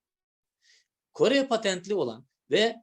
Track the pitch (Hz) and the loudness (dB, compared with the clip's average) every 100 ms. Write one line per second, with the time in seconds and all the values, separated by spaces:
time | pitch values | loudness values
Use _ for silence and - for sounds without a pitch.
0 | _ _ _ _ _ _ _ _ _ _ | _ _ _ _ _ _ _ _ _ _
1 | _ - 180 277 269 220 202 180 180 202 | _ 0 2 2 0 -2 -2 -4 -4 -4
2 | 127 113 - _ - 160 226 233 | -4 -6 -18 _ -2 0 0 -2